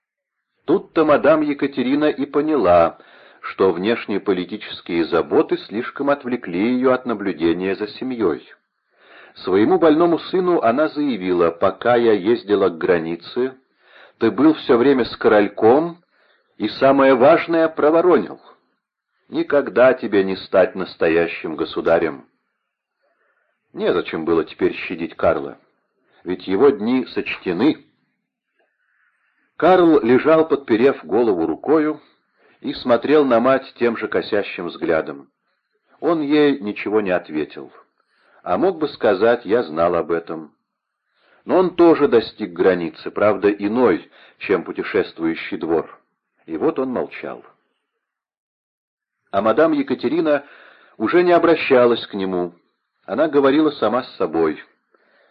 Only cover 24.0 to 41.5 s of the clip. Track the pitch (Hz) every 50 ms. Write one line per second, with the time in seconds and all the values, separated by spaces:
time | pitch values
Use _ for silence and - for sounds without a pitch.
24 | 78 - - 85 80 80 85 82 78 - - - 95 87 85 - - - 95 -
25 | - - - - - 92 - 78 69 69 58 _ _ _ _ _ _ _ _ _
26 | _ _ _ _ - 87 90 - - 92 95 98 131 143 117 98 104 117 127 131
27 | 120 - - 104 - - - - - 95 87 87 117 156 - - - _ _ _
28 | _ _ _ _ _ _ _ _ _ _ _ _ _ _ _ _ _ _ _ _
29 | _ _ _ _ _ _ _ _ _ _ _ - 151 170 185 185 175 165 156 139
30 | - 113 127 120 107 143 160 160 156 156 147 - - - 117 104 123 139 135 -
31 | - - 92 110 123 113 98 85 80 78 78 - - - 151 160 151 156 151 -
32 | _ _ _ _ _ _ _ _ _ _ _ _ - 127 - - - 131 120 117
33 | - 123 143 156 147 131 120 113 120 131 135 131 135 - - - 117 117 110 101
34 | 107 101 - 95 87 - - 101 95 - - - 90 85 80 - 82 82 82 78
35 | 78 78 71 71 69 _ _ _ _ _ _ _ _ _ _ _ _ _ _ -
36 | - 151 170 160 151 139 151 151 147 143 139 - 98 104 101 - - 107 101 110
37 | 104 95 90 87 - - 78 76 73 71 - 76 67 62 _ - _ _ _ _
38 | _ _ _ _ _ _ _ _ - - 90 98 147 190 185 160 151 143 - -
39 | - 113 101 87 107 113 120 117 - 90 104 123 113 78 76 80 85 87 87 85
40 | 85 78 85 82 - - 85 80 78 73 _ _ _ _ _ _ _ _ _ _
41 | _ _ _ _ _ _ _ _ - 95